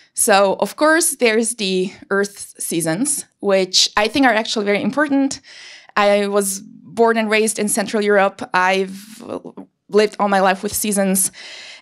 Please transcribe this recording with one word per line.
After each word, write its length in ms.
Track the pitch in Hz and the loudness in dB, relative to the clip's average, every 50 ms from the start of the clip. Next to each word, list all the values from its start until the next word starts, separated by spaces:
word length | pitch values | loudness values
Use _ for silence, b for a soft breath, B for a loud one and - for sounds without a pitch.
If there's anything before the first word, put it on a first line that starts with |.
| B B B | B B B
So, 420 | - - - 202 196 202 196 180 - | -4 0 4 4 4 4 4 2 -2
of 160 | - 208 - | -4 -4 -2
course, 400 | - 302 311 320 330 339 - 285 | 0 2 2 4 2 2 -2 -2
there's 400 | - 254 226 214 226 233 220 233 | 0 0 2 2 2 0 -2 -4
the 360 | - 208 190 190 185 185 - - - - - | -4 -4 -2 0 -2 -2 -4 -6 -12 -8 -4
Earth 460 | 196 196 202 196 - - - - - - | -2 -2 -2 -4 -6 -16 -20 -18 -16 -12
seasons, 680 | - - 202 165 165 160 160 185 269 294 - - - _ _ - | -8 -6 -4 -4 -2 -2 -2 -2 -2 -4 -4 -6 -8 _ _ -6
which 500 | - 202 190 190 185 185 185 - - - - 208 | -2 0 2 2 2 0 0 0 0 0 2 0
I 100 | 214 226 | 0 2
think 160 | 226 294 277 | 2 2 2
are 80 | 254 214 | 4 2
actually 320 | 214 226 - - 226 202 | 2 -2 -2 -4 -4 0
very 180 | 202 202 196 - | 0 0 0 0
important. 580 | 208 - 269 302 285 277 277 269 269 - - B B B B B B B B B B B | -2 0 0 0 0 2 0 0 0 -2 -6 B B B B B B B B B B B
I 320 | - 208 202 202 208 202 202 | 2 2 4 4 2 2 0
was 320 | 202 208 202 196 190 196 214 | 0 0 0 0 -4 -8 -12
born 560 | - - - - - 165 214 233 226 226 226 | -18 -20 -20 -20 -10 0 2 2 2 2 0
and 120 | 220 208 | 0 0
raised 280 | 220 214 220 220 - - | 2 2 2 0 -2 -2
in 100 | 214 208 | -4 -2
Central 340 | - 220 196 202 - 220 208 | -2 -2 -4 -2 -2 -2 0
Europe. 380 | 202 208 196 190 196 196 - - - - | 2 4 4 4 2 0 -6 -10 -2 0
I've 680 | 185 185 185 190 190 190 190 190 196 202 214 220 - - - - - - - - 196 190 _ _ _ _ - | 0 2 2 2 0 -2 -4 -8 -14 -18 -20 -20 -18 -14 -12 -12 -12 -12 -14 -18 -18 -20 _ _ _ _ 0
lived 260 | 170 208 214 208 - - | 2 2 2 2 0 -2
all 100 | 208 202 | -2 0
my 120 | 202 196 | 2 2
life 220 | 190 190 185 190 - | 2 2 0 0 -4
with 100 | 202 - | -8 -6
seasons. 560 | - - 214 202 202 196 190 190 190 - - B B B B B B B B B B | -4 -4 -2 -2 0 0 0 0 0 -2 -4 B B B B B B B B B B